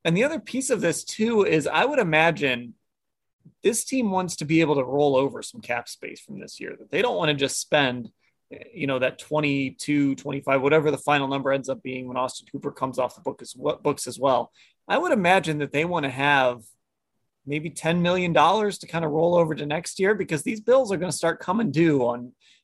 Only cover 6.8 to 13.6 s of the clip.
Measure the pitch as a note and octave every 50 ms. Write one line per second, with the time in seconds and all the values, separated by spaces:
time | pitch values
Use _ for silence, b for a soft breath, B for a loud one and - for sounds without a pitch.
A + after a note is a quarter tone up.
6.8 | - - - E3+ G#3+ B3 G#3 F3+ F3 D3+ D3 C#3 C#3 C3 - - - - D#3 D3+
7.8 | C#3 B2+ B2 B2 A#2 - _ _ _ _ _ _ _ - A#2+ A2+ - - A#3+ F#3+
8.8 | D3+ C#3 C3+ B2+ B2+ B2+ - - - - D3 D3+ D3+ C#3+ C#3 C#3 C3+ B2+ - -
9.8 | - - D3 D3 C#3+ C#3 C3+ - - D3 C#3+ C#3 - C#3+ C3+ C3+ B2+ C#3 D3+ D#3+
10.8 | C#3+ D#3 C#3 C#3 - - D3 C#3+ C#3 C3 C#3 C#3 B2+ C3+ C3+ C#3 B2 C3+ C3 A#2
11.8 | - C3 C3 B2+ B2+ B2+ B2 B2+ B2+ B2 - - - _ - C3+ - C#3+ C3+ -
12.8 | C3+ C3 B2+ B2+ B2+ A#2 - - - C3+ B2 - A#2+ - - B2